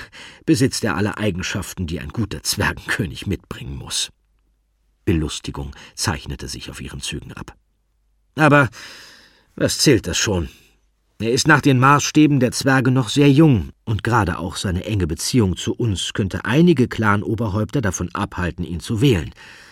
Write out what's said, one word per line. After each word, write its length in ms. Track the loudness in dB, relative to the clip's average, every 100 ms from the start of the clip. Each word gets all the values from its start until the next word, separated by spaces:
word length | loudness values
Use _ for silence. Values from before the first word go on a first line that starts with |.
| -4
<laughs> 320 | -20 -20 -6 0
besitzt 380 | 2 2 0
er 120 | -4 -2
alle 220 | -2 -2
Eigenschaften, 680 | -4 -4 -4 -6 -8 -8 -6
die 140 | -6
ein 80 | -8
guter 340 | -6 -6 -6
Zwergenkönig 840 | -6 -2 -2 -4 -6 -4 -4 -6 -6
mitbringen 500 | -6 -6 -14 -12 -12
muss. 340 | -8 -6 -6 _ _ _ _ _ _ _ _ _ 0
Belustigung 680 | 0 0 -6 -10 -10 -12 -14 -16
zeichnete 540 | -6 -4 -4 -6 -10 -10
sich 200 | -12 -14
auf 140 | -14
ihren 180 | -14 -12
Zügen 320 | -10 -10 -12
ab. 240 | -16 -16 -20 _ _ _ _ _ _ _
Aber 340 | 0 4 6 4 -2 -20 -20 -20 -20 _ _ _
was 240 | -4 -2 2
zählt 280 | 4 4 2
das 120 | -2
schon? 320 | -2 -2 -4 -10 _ _ _ _ _ -6
Er 140 | -2
ist 160 | 0 4
nach 140 | 4
den 160 | 4 4
Maßstäben 640 | 6 4 2 4 4 4
der 120 | 0
Zwerge 380 | 0 0 2 2
noch 180 | 0 0
sehr 220 | 4 6
jung, 400 | 8 6 6 0 -8
und 200 | -4 -2
gerade 340 | 2 2 2 -2
auch 180 | -6 -4
seine 280 | -2 -2
enge 220 | -2 -2 -2
Beziehung 500 | -2 0 2 2 0
zu 180 | -4
uns 380 | -2 -2 -2 -4
könnte 320 | -4 -4 -4
einige 440 | 0 4 6 4 2
Clan-Oberhäupter 920 | 2 2 2 0 -2 -2 -2 -2 -2
davon 300 | -2 -2 -4
abhalten, 540 | -4 -6 -4 -4 -4 -6
ihn 140 | -6
zu 200 | -4 2
wählen. 320 | 4 2 -2 -12 -20 -20 -20